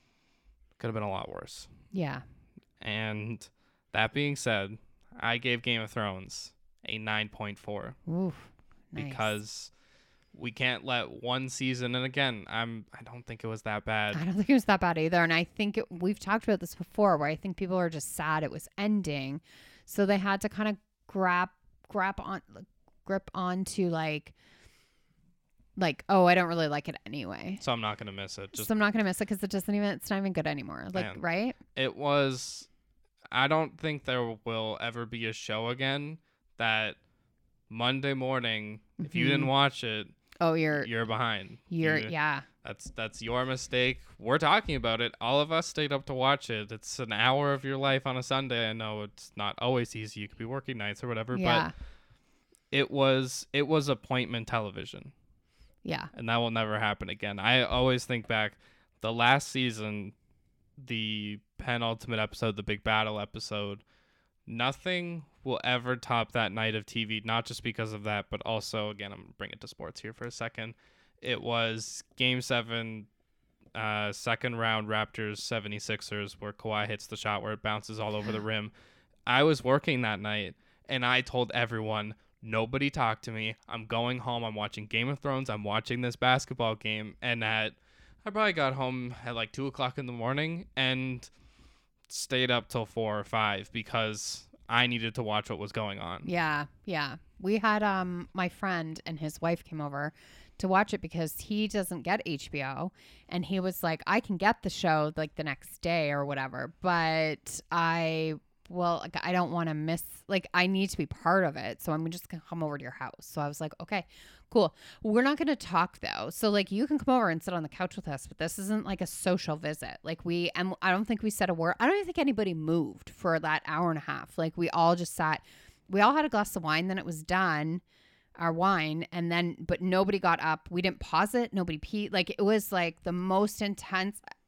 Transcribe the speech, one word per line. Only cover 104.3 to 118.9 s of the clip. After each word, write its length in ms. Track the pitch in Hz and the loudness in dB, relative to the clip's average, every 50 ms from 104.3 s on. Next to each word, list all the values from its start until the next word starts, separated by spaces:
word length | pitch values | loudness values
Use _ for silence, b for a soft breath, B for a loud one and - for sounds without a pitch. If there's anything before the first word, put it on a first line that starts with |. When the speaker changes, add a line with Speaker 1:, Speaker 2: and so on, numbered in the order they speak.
| 202 | -2
Speaker 2:
get 240 | 170 190 208 233 - - | 4 4 4 4 4 0
the 60 | 190 | -4
show, 420 | - - - 175 156 156 151 151 156 | -2 2 4 4 6 6 4 2 0
like, 180 | - 156 156 - | -2 -4 -4 -4
the 80 | - 156 | -6 -6
next 380 | 156 135 - - - - - | -6 -6 -8 -10 -16 -12 -4
day 300 | - 170 170 170 156 143 | -2 0 2 2 2 2
or 140 | 147 143 143 | 0 0 0
whatever, 480 | 143 143 135 135 131 - 127 131 151 - _ | 0 -2 -2 -4 -4 -4 -6 -6 -6 -8 _
but 800 | - 180 175 170 165 160 160 160 160 156 151 - _ - - - - _ | 0 2 4 4 4 4 4 2 2 2 0 -4 _ -10 -12 -12 -6 _
I, 640 | - 170 165 165 165 170 165 160 160 160 160 160 156 151 - _ _ _ _ - | 2 2 4 4 2 2 0 0 0 0 0 -2 -2 -4 -8 _ _ _ _ -8
well, 300 | 175 180 175 175 170 - | -4 0 2 2 0 0
like, 180 | - 170 - - - | -4 -6 -6 -4 -2
I 60 | 175 180 | 0 2
don't 180 | 180 175 - | 2 2 2
wanna 220 | 170 175 165 165 156 | 0 0 0 0 -2
miss, 300 | 151 151 160 165 165 - - - - - | -2 0 -2 -2 -2 -4 -10 -14 -16 -6
like, 200 | - 196 190 - - - | -2 -2 -2 -2 0 2
I 140 | 180 180 | 2 4
need 220 | 185 190 190 196 190 | 4 4 2 2 0
to 60 | - | 0
be 80 | - 156 | -2 -4
part 360 | - - - - 170 180 190 185 | -4 -6 0 2 4 6 6 4
of 140 | 156 147 | 2 0
it. 240 | 131 113 107 - - | -2 -6 -6 -6 -6
So 100 | - 175 | -4 -2
I'm 160 | 151 156 165 165 | -2 -2 -2 -4
just 180 | 165 180 - - | -6 -8 -10 -12
gonna 140 | - 165 - | -12 -12 -10
come 140 | - 170 165 160 | -8 -4 -4 -2
over 140 | 151 147 | -2 -4
to 40 | 139 | -6
your 100 | 127 123 | -8 -10
house." 340 | 131 - 135 123 - - - | -10 -10 -10 -12 -12 -14 -18
So 160 | - - 160 | -8 -6 -4
I 60 | 147 | -4
was 120 | 147 147 - | -4 -4 -6
like, 140 | 160 151 - - | -8 -8 -8 -10
"Okay, 240 | 170 - 214 196 170 B B B B B B B B _ | -8 -4 -4 -4 -4 B B B B B B B B _
cool. 240 | - 240 196 151 B B B B B B | 4 4 4 4 B B B B B B
We're 220 | - 220 208 233 254 | 0 2 4 6 6
not 140 | 277 302 | 4 4
gonna 180 | 285 - 285 294 | 2 2 2 2
talk, 440 | - - - 180 165 175 180 - - | 0 -2 0 2 2 2 2 -2 -6
though. 280 | - - - - 110 131 | -8 -6 -4 -4 -6 -6
So, 220 | - - - 214 | -2 0 2 4
like, 200 | 202 202 190 - | 4 4 4 2
you 140 | 196 208 254 | 0 0 2
can 140 | 285 302 277 | 2 2 2
come 160 | - - 254 | 4 4 4
over 160 | 247 226 180 | 6 6 4
and 100 | 160 160 | 2 0
sit 140 | - - 180 | -2 -4 -4
on 80 | 170 156 | -4 -4
the 60 | 147 | -6
couch 260 | - - 185 180 - | -4 -4 -4 -4 -4
with 120 | - - | -8 -6
us, 200 | 165 143 135 - | -6 -6 -6 -8
but 100 | - - | -12 -6
this 220 | - 160 165 - - | -4 -4 -4 -2 -4
isn't, 260 | 190 196 214 208 - | -2 0 0 0 0
like, 160 | - | -2